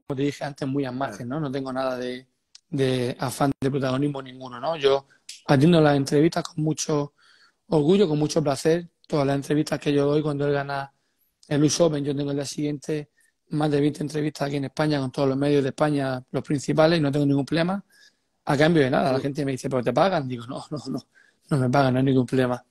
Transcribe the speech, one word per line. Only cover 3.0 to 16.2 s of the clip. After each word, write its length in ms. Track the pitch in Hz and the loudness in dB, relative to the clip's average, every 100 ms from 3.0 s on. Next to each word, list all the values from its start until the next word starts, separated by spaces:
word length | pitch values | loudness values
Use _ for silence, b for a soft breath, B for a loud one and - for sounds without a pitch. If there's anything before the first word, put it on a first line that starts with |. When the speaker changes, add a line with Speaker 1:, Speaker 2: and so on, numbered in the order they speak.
| 123 - | -2 -2
Speaker 1:
afán 320 | 131 - 143 - | -6 0 -2 0
de 100 | 135 | -2
protagonismo 520 | 139 131 131 147 147 | -2 -2 -2 -2 -4
ninguno, 360 | 131 127 131 123 | -12 -16 -14 -8
¿no? 180 | 143 165 | -6 0
Yo 300 | 139 139 - B B B - | 2 2 -2 B B B 2
atiendo 320 | 139 160 170 | 4 6 6
las 140 | 151 143 | 6 4
entrevistas 480 | 139 147 165 175 | 2 2 2 0
con 200 | - - | -8 -4
mucho 480 | 156 151 - 147 143 _ b b b b - | -4 -4 -4 -4 -4 _ b b b b -2
orgullo, 400 | 160 143 202 175 | 2 4 4 4
con 100 | 151 | 2
mucho 240 | 151 165 | 0 0
placer. 460 | 147 131 160 170 175 _ - | 0 0 0 0 -2 _ -4
Todas 200 | 156 139 | 0 0
las 100 | 139 | 0
entrevistas 420 | 135 151 151 151 | 0 -2 -2 -4
que 140 | 151 | 0
yo 140 | 143 143 | 0 2
doy 160 | 151 | 0
cuando 240 | 151 143 143 | 0 -2 -2
él 80 | |
gana 360 | 143 143 139 139 _ _ _ _ _ - | -2 -4 -8 -10 _ _ _ _ _ -2
el 160 | 147 | 2
U 40 | 151 | 2
S 160 | - | 4
Open, 200 | 170 147 | 2 2
yo 140 | 143 139 | -4 -4
tengo 140 | 143 | -4
el 60 | 143 | -4
día 80 | 135 | -6
siguiente 640 | - 147 147 - 151 147 _ _ _ - | -6 -6 -6 -6 -8 -8 _ _ _ -8
más 200 | 151 151 | -2 0
de 120 | 143 | 2
veinte 180 | 147 147 | 0 -2
entrevistas 480 | 147 151 147 - 143 | -6 -4 -4 -4 -4
aquí 80 | 143 | -4
en 80 | |
España, 340 | 135 - 151 147 | -6 -2 0 0
con 140 | 131 | -2
todos 160 | 147 139 | 0 0
los 80 | 135 | 2
medios 260 | 143 143 | 2 2
de 60 | 131 | 2
España, 560 | - 151 143 135 127 | 0 0 0 -2 -6